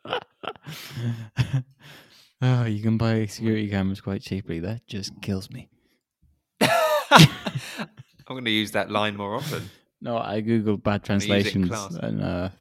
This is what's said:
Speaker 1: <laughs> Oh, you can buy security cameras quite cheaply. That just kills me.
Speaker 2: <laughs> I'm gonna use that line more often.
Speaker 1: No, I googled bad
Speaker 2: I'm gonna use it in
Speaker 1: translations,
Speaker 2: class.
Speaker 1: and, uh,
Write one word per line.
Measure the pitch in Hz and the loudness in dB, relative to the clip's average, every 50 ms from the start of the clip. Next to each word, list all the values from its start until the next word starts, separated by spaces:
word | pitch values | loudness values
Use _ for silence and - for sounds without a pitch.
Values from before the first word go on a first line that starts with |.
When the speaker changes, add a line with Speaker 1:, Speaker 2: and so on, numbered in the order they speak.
| _ | _
Speaker 1:
<laughs> | - - 480 - _ _ _ - - - - - 151 156 - - - - 120 117 117 117 113 113 107 _ - 127 - - 131 127 - - _ - - - - - _ - - - _ _ _ | -8 -8 -8 -8 _ _ _ -12 -12 -12 -12 -16 -16 -16 -16 -16 -12 -10 -6 -6 -6 -6 -6 -12 -8 _ -2 0 0 0 -4 -4 -4 -18 _ -20 -20 -20 -20 -20 _ -20 -20 -20 _ _ _
Oh, | 127 127 127 123 120 | 2 2 2 2 2
you | 113 107 104 107 | 0 -2 0 2
can | 113 113 | 0 2
buy | 110 113 113 113 110 110 | 2 2 2 2 0 0
security | 104 - - 110 113 110 107 107 101 | -2 -6 -2 0 0 0 0 0 0
cameras | 101 98 95 95 98 98 | 0 0 0 0 -2 -4
quite | - 101 98 98 | -6 -6 -6 -6
cheaply. | - - 95 95 92 - 85 82 | -6 -6 -6 -6 -4 -6 -8 -6
That | 85 95 113 120 _ | -6 -6 -6 -8 _
just | - - 98 95 - - - | -10 -10 -10 -10 -10 -12 -10
kills | - - 98 95 95 - | -6 -4 -4 -4 -6 -10
me. | - - - _ _ _ _ _ _ _ _ _ _ _ | -16 -16 -16 _ _ _ _ _ _ _ _ _ _ _
Speaker 2:
<laughs> | _ _ _ _ _ _ _ _ | _ _ _ _ _ _ _ _
I'm | - - 679 679 640 622 605 587 539 - 294 220 160 - - - - 220 - 135 - - - - 202 - _ - - _ _ - - | 2 2 4 2 2 2 0 0 4 8 10 10 10 10 8 -6 -8 -8 -8 -8 -12 -12 -10 -10 -12 -12 _ -20 -20 _ _ -20 -16
gonna | - 131 131 127 113 | -12 -12 -4 -2 2
use | 107 107 107 104 | 2 2 2 2
that | - 104 98 98 | 0 -2 -2 0
line | 104 104 104 107 104 | 0 0 0 0 -2
more | 101 101 101 107 | -4 -6 -4 -6
often. | 131 147 160 120 80 85 98 - _ _ _ _ _ | -6 -6 -6 -6 -6 -8 -10 -18 _ _ _ _ _
Speaker 1:
No, | - 123 117 | -8 -4 -4
I | 113 110 101 101 110 | -4 -4 -2 -4 -4
googled | 107 113 117 113 104 110 104 - - | 0 2 2 2 2 2 -2 0 0
bad | 107 104 98 - - | 0 -2 0 0 0
Speaker 2:
I'm | 104 101 | 0 0
gonna | 101 104 101 | 2 2 2
use | 101 101 | 2 2
it | 104 98 | 2 2
in | 98 92 | 2 0
Speaker 1:
translations, | 87 | 0
Speaker 2:
class. | 85 - - - - - - | -2 -4 -8 -8 -8 -6 -6
Speaker 1:
and, | - 107 104 | -4 -4 -4
uh, | - 92 90 87 90 92 92 _ | -4 -4 -4 -4 -4 -6 -8 _